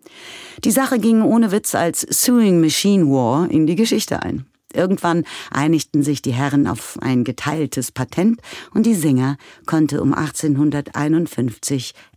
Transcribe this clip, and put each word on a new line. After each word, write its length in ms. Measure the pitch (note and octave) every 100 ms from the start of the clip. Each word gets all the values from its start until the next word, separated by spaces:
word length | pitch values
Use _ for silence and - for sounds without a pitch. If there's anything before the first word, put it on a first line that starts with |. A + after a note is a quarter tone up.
| - - - - - -
Die 60 | -
Sache 280 | B3+ C4+ B3
ging 240 | A3 A3
ohne 300 | A3 A3+ A3
Witz 220 | G#3 -
als 260 | - E3+ -
Sewing 600 | - - - B3 G#3+ F3
Machine 460 | D#3 D3 G3 G3 D3+
War 440 | C3+ A#2+ C#3 F3
in 160 | D#3 D#3
die 100 | F3
Geschichte 460 | A3+ A3 - -
ein. 240 | - - C3+ _ _
Irgendwann 520 | - F#3 F#3+ F3 D#3+ D3+ - -
einigten 540 | - D3+ D#3+ - D3
sich 180 | C#3+ C#3+
die 80 | C3+
Herren 380 | B2 C#3 C#3+ B2
auf 280 | A#2+ - -
ein 240 | B2+ B2+
geteiltes 640 | B2 A#2 C#3+ D#3 D3 - -
Patent 500 | - B2+ - G3+ A#3 - - -
und 140 | G#3 A#3
die 80 |
Singer 420 | G3+ D3+ B2+ C3 C#3+ - - -
konnte 340 | D#3+ D3+ C#3+
um 140 | C3+
achtzehnhunderteinundfünfzig 1800 | - D3+ - D#3+ C#3 D3+ C#3+ C#3 C#3+ D3 D#3+ E3 - B2 - - C#3 - - -